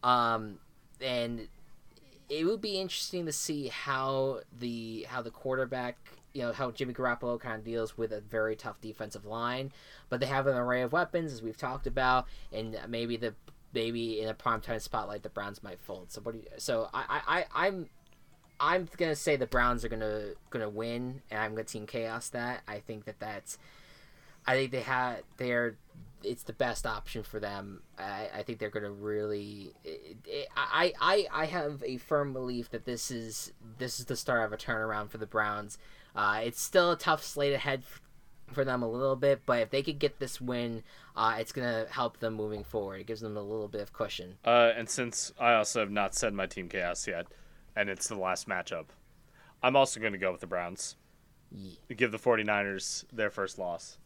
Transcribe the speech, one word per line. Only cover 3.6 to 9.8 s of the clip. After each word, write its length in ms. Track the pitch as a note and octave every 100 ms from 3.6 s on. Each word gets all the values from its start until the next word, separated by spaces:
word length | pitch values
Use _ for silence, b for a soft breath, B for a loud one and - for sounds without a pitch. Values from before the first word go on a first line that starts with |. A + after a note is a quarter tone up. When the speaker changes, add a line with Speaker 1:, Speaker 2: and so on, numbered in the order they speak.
| C3
Speaker 1:
how 760 | - - C3+ C3 C3+ C3+ B2+ - A#2
the, 480 | A#2+ A#2 A2+ A2+ -
how 140 | B2+
the 80 | A#2
quarterback, 640 | - C3+ C3 B2+ B2+ B2 B2 - - -
you 100 | C#3
know, 100 | A#2+
how 180 | A#2 C3
Jimmy 240 | A#2 B2+
Garoppolo 480 | A#2+ B2+ A#2+ B2 A#2
kinda 160 | B2 A2
deals 400 | G#2+ A#2 A2 -
with 140 | A2+
a 80 | G#2+
very 340 | G#2 A2+ A2
tough 260 | A2 A2 G2+
defensive 440 | A2 G#2+ G#2+ G#2
line. 480 | G#2 A2 A#2+ B2+ C3+ B